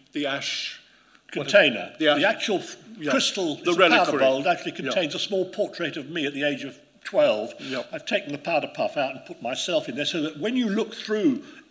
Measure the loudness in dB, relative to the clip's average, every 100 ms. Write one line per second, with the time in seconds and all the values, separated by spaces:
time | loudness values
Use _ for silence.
0 | _ -4 -2 -2 -4 -6 -8 -10 -20 _
1 | _ -20 -8 -6 4 6 6 2 -8 0
2 | 2 4 2 0 -2 -2 -4 -16 -18 -8
3 | 0 0 0 0 -2 -2 0 6 6 6
4 | 4 4 4 4 0 0 -4 -6 -2 -2
5 | -2 -4 -2 -2 -2 -2 -4 -2 -6 -6
6 | -8 -4 -4 0 -2 -2 -8 -14 _ _
7 | -2 4 4 4 -2 -8 -8 -8 -6 -10
8 | -4 -4 -4 -8 0 0 -2 -2 -2 0
9 | -4 -4 -14 -10 -6 -4 0 0 0 -4
10 | -2 -2 -4 -4 -2 0 0 0 -2 -6
11 | -4 2 2 2 -6 -20 -18